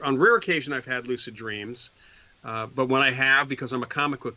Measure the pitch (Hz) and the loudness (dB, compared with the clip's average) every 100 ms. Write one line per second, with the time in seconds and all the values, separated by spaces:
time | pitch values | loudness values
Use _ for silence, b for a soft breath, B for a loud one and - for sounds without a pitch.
0 | 139 135 202 233 - 165 135 135 131 127 | 0 4 6 4 2 -2 -2 -6 -4 -6
1 | 120 123 - 110 113 104 104 123 - _ | -4 -6 -6 -8 -8 -8 -8 -10 -12 _
2 | b b b b 120 113 110 131 131 135 | b b b b -8 -6 -4 -2 2 4
3 | 135 127 135 139 143 131 127 127 117 - | 4 4 4 4 2 -4 -4 -4 -4 -2
4 | 147 139 123 | -2 -2 -8